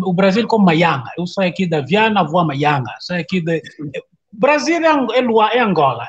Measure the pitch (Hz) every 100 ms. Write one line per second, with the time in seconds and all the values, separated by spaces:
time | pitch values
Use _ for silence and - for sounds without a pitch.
0 | 185 175 196 190 226 226 190 160 170 139
1 | 120 - 175 - 185 - 185 160 131 202
2 | 220 208 151 180 170 139 147 143 123 117
3 | - 175 165 185 160 160 - - 302 -
4 | - _ _ 226 269 302 254 339 320 294
5 | 240 240 247 220 214 233 226 165 139 120